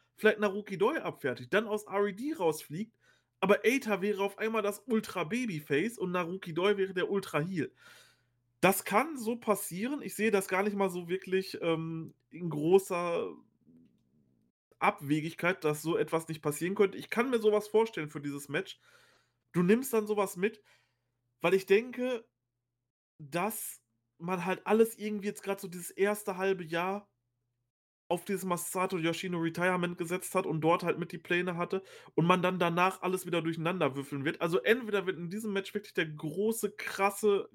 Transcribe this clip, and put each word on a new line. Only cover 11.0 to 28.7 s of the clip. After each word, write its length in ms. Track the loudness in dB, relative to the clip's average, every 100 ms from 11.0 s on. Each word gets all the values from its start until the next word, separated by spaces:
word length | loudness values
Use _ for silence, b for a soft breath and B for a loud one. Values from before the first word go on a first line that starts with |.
| -4
wirklich, 480 | -6 -2 -2 -2 -4
ähm, 500 | 0 0 -2 -6 -10 -16 _
in 200 | -8 -6
großer 800 | -2 4 4 4 -2 -2 -2 -4 -8 -18 _ _ -20 -20 _ _ _ _ _ _ _ _ _
Abwegigkeit, 840 | 0 0 0 0 0 -2 0 2
dass 160 | 0 0
so 160 | 0 0
etwas 320 | 0 -2 -2
nicht 140 | -4
passieren 320 | -4 -2 -2
könnte. 240 | 2 2 0
Ich 100 | -4
kann 220 | -2 0
mir 80 | 2
sowas 300 | 2 2 2
vorstellen 420 | 2 2 -2 -8
für 100 | -8
dieses 280 | -8 -8 -6
Match. 300 | -6 -6 -12 b b b b b _ _
Du 100 | 2
nimmst 300 | 4 4 4
dann 140 | 0 0
sowas 300 | 0 0 0
mit, 240 | -2 -2 b b b b _ _ _ _
weil 140 | 2
ich 120 | 2 6
denke, 580 | 4 2 -2 -2 -2 -6 _ _ _ _ _ _ _ _ -20
dass 600 | -8 -4 -2 -4 -10 -12 _ _ _ _
man 260 | -4 -2
halt 220 | -2 -2 4
alles 320 | 6 4 2
irgendwie 300 | -6 -4 -4
jetzt 160 | -6
grad 160 | -6 -6
so 80 | -6
dieses 220 | -10 -10
erste 460 | 0 2 2 -4 -2
halbe 280 | 0 0
Jahr 440 | -2 -2 -2 -4 -8 _ _ _ _ _ _ _ _ _ -4
auf 140 | -2
dieses 200 | 0 -2
Masato 520 | 0 -2 -2